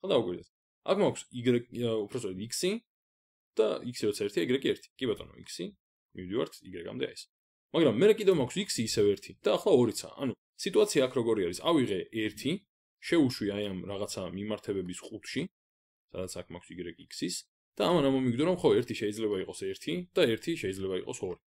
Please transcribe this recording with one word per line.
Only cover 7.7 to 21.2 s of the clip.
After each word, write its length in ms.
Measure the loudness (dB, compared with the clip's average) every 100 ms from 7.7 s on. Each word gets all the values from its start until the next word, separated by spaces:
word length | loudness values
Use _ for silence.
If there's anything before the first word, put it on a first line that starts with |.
მაგრამ 220 | 4 4 6
მე 100 | 6
კიდევ 240 | 6 4 4
მაქვს 220 | 2 -2
x-ი 240 | -4 -2
ისევ 220 | 0 4 4
ერთი 260 | 4 -4 -4
და 120 | 0
ახლა 200 | 2 6
ორიცა. 360 | 6 6 0 -10
ანუ 220 | -6 -6 -6 _
სიტუაცია 480 | _ 0 2 4 4
აქ 120 | 2
როგორი 280 | 2 0 2
არის? 160 | 0 -2
ავიღე 400 | 2 2 2 0 -4
ერთი, 420 | -4 -4 -4 -4 -4 _ _ _ _
შევუშვი 440 | 0 4 4 2 -4
აი 140 | -2 -4
ამ 140 | -6
რაღაცა 400 | -8 -6 -6 -6 -6
მიმართებების 720 | -6 -6 -6 -4 -4 -4 -10
ყუთში, 400 | -12 -14 -8 -6 -8 _ _ _ _ _ _
სადაც 180 | -8 -8
აქ 140 | -10 -12
მაქვს 220 | -14 -14
y 100 | -10 -10 -12
x-ის 340 | -16 -8 -6 -6 -12 _ _ -2
და 40 |
ამან 200 | 2 4 4
ამომიგდო, 380 | 2 2 2 0
რომ 100 | 4
ხო, 140 | 4
ერთი 240 | 4 2 -4
შეიძლება 400 | -4 -2 -2 -2
იყოს 220 | -4 -8
ერთი 320 | -8 -8 -6 -6 -4
და 160 | 2
ერთი 280 | 2 2 -2
შეიძლება 420 | -4 -4 -4 -4 -4
იყოს 220 | -6
ორი. 200 | -8